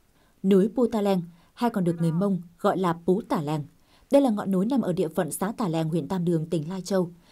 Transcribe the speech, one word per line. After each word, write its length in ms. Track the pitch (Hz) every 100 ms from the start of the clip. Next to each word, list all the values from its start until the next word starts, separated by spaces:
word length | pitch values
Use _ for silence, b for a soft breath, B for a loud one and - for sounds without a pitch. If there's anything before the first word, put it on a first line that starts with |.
| _ _ _ _
Núi 260 | 190 202 214 -
Putaleng, 460 | 233 226 202 190 170 B B
hay 160 | - 240
còn 140 | 214
được 120 | 175 170
người 120 | 170
Mông 300 | 160 202 180 - -
gọi 180 | 202 160
là 160 | 180 170 -
Pú 160 | 185 -
Tả 120 | 226
Leng. 220 | 143 156 147 b b b b
Đây 100 | 277
là 80 | 277
ngọn 220 | 208 -
núi 140 | 185 214
nằm 160 | 269
ở 120 | 180
địa 140 | 175 160
phận 240 | 175 160
xã 200 | - 190 -
Tả 100 | 202
Leng, 220 | 165 160
huyện 180 | 165 139
Tam 180 | 190 175
Đường, 200 | 165 165
tỉnh 200 | 175 147
Lai 120 | 190
Châu, 280 | 180 196 180 - b